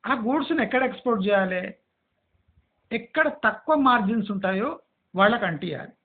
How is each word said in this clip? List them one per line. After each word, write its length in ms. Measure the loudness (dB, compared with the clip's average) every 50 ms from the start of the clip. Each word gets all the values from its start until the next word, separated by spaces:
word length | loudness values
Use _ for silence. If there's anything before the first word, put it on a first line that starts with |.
| -2
ఆ 100 | -2 -2 -2
గూడ్స్‌ని 400 | 0 -2 -2 -2 -2 -2 -2 -2 -2
ఎక్కడ 180 | 0 0 0 0
ఎక్స్‌పోర్ట్ 380 | 0 -4 -4 -4 -2 -2 0 0
చేయాలి? 380 | 2 2 2 2 0 -4 -6 -8 -10 -14 _ _ _ _ _ _ _ _ _ _ _ _ _ _ _ _ _ _ _ _ _ _ _
ఎక్కడ 360 | -8 -8 -8 -4 _ 0 0 0 0 0
తక్కువ 360 | 0 0 0 0 0 0 2 4
మార్జిన్స్ 500 | 4 4 4 4 2 0 0 0 -2 -2
ఉంటాయో 380 | -4 -4 -2 -2 -2 -2 -2 -4 -6 -10 _ _ _ _ _ _ 2
వాళ్ళకి 300 | 4 4 4 4 2 -2
అంటియాలి. 480 | -4 -4 -4 -6 -8 -8 -8 -10 -14 -18 _